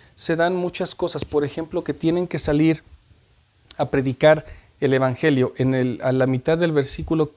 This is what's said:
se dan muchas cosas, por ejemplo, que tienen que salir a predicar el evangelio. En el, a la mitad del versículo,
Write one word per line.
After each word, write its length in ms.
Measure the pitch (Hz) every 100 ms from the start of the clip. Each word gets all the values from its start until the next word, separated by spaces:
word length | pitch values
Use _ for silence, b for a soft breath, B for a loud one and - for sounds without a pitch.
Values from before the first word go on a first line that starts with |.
| b -
se 200 | - 160
dan 200 | 170 185
muchas 400 | 180 - 180 -
cosas, 280 | 175 147
por 220 | - 147 147
ejemplo, 380 | - 160 175
que 100 | 160
tienen 340 | 143 165 175 175
que 120 | 151
salir 440 | - 147 160 156 - - _ _ _ _ _ _ - -
a 120 | 143
predicar 560 | 139 131 123 151 156 B B B _
el 120 | 139
evangelio. 600 | 131 131 123 160 135 127 -
En 160 | 131
el, 260 | 131 127 117
a 80 | -
la 160 | 131 131
mitad 300 | 131 143 165
del 160 | 175
versículo, 580 | 147 131 - - 160 151